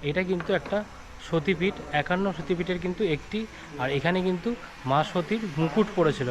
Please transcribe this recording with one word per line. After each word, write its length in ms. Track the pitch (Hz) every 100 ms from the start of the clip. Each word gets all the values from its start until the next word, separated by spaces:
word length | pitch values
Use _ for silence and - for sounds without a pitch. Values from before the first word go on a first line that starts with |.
| 147
এটা 120 | 147 185
কিন্তু 200 | 185 165 190
একটা 180 | - 202 208 - - - -
সতীপীঠ, 480 | 165 156 175 185 202 - 151
একান্ন 240 | 147 180 196 160
সতীপীঠের 420 | 156 175 175 180
কিন্তু 180 | 175 180 208 151
একটি, 240 | - 214 220 - - 147
আর 80 | 127 139
এখানে 220 | 160 185 185
কিন্তু 220 | 180 196 240 - - 131
মা 100 | 139 156
সতীর 300 | 180 170 220 220 143
মুকুট 280 | 160 185 208 -
পড়েছিল। 320 | 160 135 127